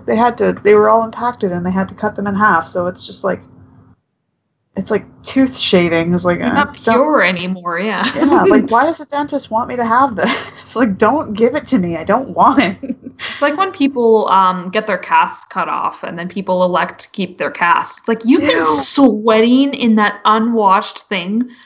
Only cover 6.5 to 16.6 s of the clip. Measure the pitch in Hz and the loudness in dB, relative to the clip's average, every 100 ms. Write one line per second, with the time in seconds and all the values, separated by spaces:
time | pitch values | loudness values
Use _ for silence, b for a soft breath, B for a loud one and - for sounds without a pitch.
6.5 | 285 285 - 226 233 302 269 180 180 185 | 0 -2 -2 0 2 2 2 2 0 -6
7.5 | 185 175 170 214 185 - - 285 349 392 | -6 -6 -4 -4 -4 -4 0 2 4 4
8.5 | 247 185 226 311 320 294 285 294 277 - | 4 2 2 2 -2 -6 -6 -4 -6 -4
9.5 | 220 240 247 226 240 269 190 226 - - | -4 -4 -4 0 2 2 0 -2 -2 -8
10.5 | - - 226 247 185 220 294 285 202 233 | -16 -10 -2 -2 2 0 0 -4 0 0
11.5 | 285 - 233 175 160 160 226 240 165 233 | 0 -2 -2 -2 -4 -2 -2 -2 2 4
12.5 | 277 220 - 269 - - - - - 285 | 4 0 -4 -10 -12 -14 -14 -14 -4 -2
13.5 | 311 381 - 277 262 226 220 - 190 185 | 0 -4 0 -2 2 2 4 4 2 2
14.5 | 180 180 214 208 185 - 165 175 - - | 0 -4 -4 -2 -6 2 2 2 -4 -12
15.5 | 190 156 - - - - 170 180 202 190 | -6 -4 -4 -6 -8 -10 -8 -8 -8 -2
16.5 | 180 | 0